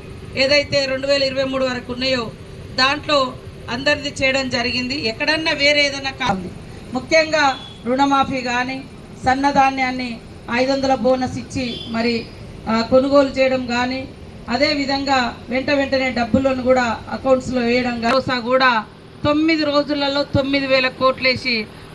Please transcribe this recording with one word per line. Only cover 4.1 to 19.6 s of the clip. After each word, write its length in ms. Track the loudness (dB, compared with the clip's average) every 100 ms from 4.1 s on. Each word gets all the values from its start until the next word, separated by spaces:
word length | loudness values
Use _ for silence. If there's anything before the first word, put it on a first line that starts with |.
| -2
చేయడం 260 | 0 0 0
జరిగింది. 580 | -2 -2 -2 -4 -4 -4
ఎక్కడన్నా 440 | -2 -2 0 0
వేరే 340 | 2 2 4 2
ఏదైనా 260 | 0 -6
కాదు, 380 | -4 -2 -2 -4 -12 -14 -16 -8
ముఖ్యంగా 680 | -6 2 4 4 2 2 0 -8 -10 -2
రుణమాఫీ 560 | 2 4 4 2 -2
కానీ, 420 | -2 -2 -2 -6 -10 -18 -18 -4 0
సన్నధాన్యాన్ని 920 | 2 2 4 4 2 -2 -2 -6 -8 -14 -16 -6
ఐదు 200 | 0 0
వందల 240 | 2 2 2
బోనస్ 420 | 2 2 0 -4
ఇచ్చి 420 | -6 -6 -6 -6 -6
మరి, 360 | -2 0 -2 -4 -14 -16 -12 -2
ఆ, 120 | -2
కొనుగోలు 480 | 4 4 6 4 4
చేయడం 360 | 4 2 2 0
కానీ, 420 | -2 0 -4 -8 -14 -18 -14 -4
అదేవిధంగా 880 | 2 2 2 0 -2 2 2 0 -4 -4
వెంట 200 | -2 0
వెంటనే 420 | 0 2 0 0
డబ్బులను 520 | -2 2 2 2 0
కూడా 220 | 2 4 2 -2 -6
అకౌంట్స్లో 520 | -4 2 2 2 0
వేయడం 400 | 2 2 0 -2
కానీ, 120 | 0
భరోసా 260 | 2 0 -2
కూడా 460 | 2 4 4 4 -2 -16 -20 -4 0
తొమ్మిది 380 | 2 2 2